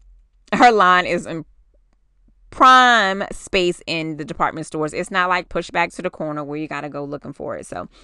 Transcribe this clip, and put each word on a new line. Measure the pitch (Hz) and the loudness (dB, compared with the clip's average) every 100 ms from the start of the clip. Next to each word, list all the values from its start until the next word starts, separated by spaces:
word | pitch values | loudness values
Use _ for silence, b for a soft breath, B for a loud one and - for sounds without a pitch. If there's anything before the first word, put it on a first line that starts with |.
| _ - _ _ - | _ -20 _ _ -4
her | 202 240 | 4 6
line | 214 180 180 175 | 6 4 4 2
is | 175 110 | -4 -6
in | 165 - _ _ _ _ _ _ _ _ _ - | -12 -14 _ _ _ _ _ _ _ _ _ -10
prime | - 262 254 247 233 196 196 - | 2 6 8 6 4 2 -2 -6
space | - - 196 175 - - | -10 -4 0 0 -2 -6
in | 165 160 151 | -6 -6 -8
the | |
department | 156 160 156 160 156 | -10 -4 -4 -4 -8
stores. | 156 151 | -6 -6
It's | 151 175 | -6 -4
not, | 196 180 | -2 0
like, | 180 165 | -2 -4
pushed | 170 - | -8 -4
back | 180 170 | -2 -4
to | - | -4
the | 175 | -10
corner | - 156 151 143 | -8 -10 -8 -8
where | 151 | -8
you | 156 | -8
gotta | 147 147 | -10 -10
go | 143 | -10
looking | 143 147 - | -10 -12 -12
for | 143 - 95 | -12 -10 -10
it. | - | -12
So | 87 - b | -12 -14 b